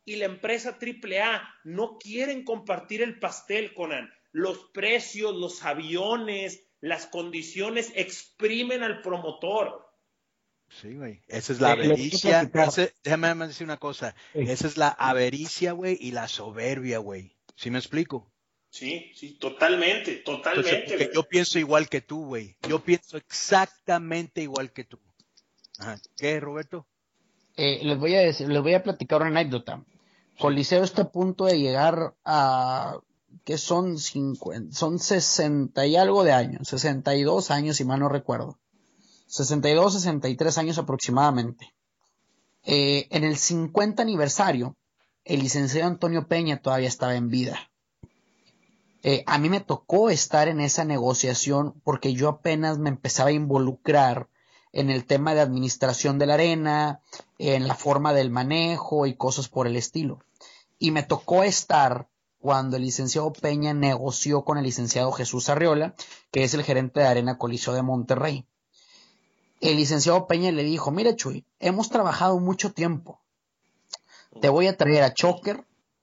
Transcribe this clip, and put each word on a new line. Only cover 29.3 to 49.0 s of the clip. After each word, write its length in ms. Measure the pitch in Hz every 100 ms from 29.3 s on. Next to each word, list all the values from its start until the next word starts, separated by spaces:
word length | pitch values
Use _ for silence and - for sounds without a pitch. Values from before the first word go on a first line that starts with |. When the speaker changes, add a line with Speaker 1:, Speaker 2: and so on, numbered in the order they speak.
Speaker 3:
anécdota. 540 | 156 151 123 - 113 -
Speaker 2:
Sí. 540 | _ _ _ _ -
Speaker 3:
Coliseo 420 | 143 139 135 180
está 200 | 185 -
a 100 | 190
punto 320 | 175 185 185
de 160 | 190 170
llegar 560 | 135 131 156 165 160 -
a, 760 | - 151 135 131 127 127 117 - _ _ _ -
¿qué 120 | - 156
son? 400 | - 175 185 160
Cincuenta, 760 | - 139 139 127 - 95 90 139
son 220 | 156 170
sesenta 880 | - 190 - - 151 147 135 - 143
y 80 |
algo 300 | 165 190 202
de 80 | 175
años, 340 | 127 123 131 135
sesenta 480 | 127 151 135 131
y 80 | 139
dos 300 | 143 185 -
años, 240 | 147 151 143
si 80 |
mal 160 | 127 135
no 80 | 143
recuerdo. 500 | 143 - 117 123 - _ _ _ _ _ _ _
Sesenta 420 | - 135 147 147
y 40 |
dos, 180 | 156 196
sesenta 360 | 190 180 151 131
y 60 |
tres 240 | 123 160 165
años 200 | 160 160
aproximadamente. 920 | 147 131 - 127 143 127 120 - - _ _ _ _ _ _ _ _ _
Eh, 420 | - 143 139 143 -
en 120 | 160
el 140 | 156 147
cincuenta 680 | - 170 165 202 208 214
aniversario, 720 | 226 185 143 - 190 127 123 - _ _ _ _
el 140 | - 143
licenciado 480 | 135 143 135 151 170
Antonio 400 | 175 170 165 165
Peña 340 | 170 165 139
todavía 280 | 135 131 127
estaba 260 | - 127
en 140 | 123 120
vida. 400 | 127 123 - - _ _ _ - _ _ _ _ _ _ _ _ _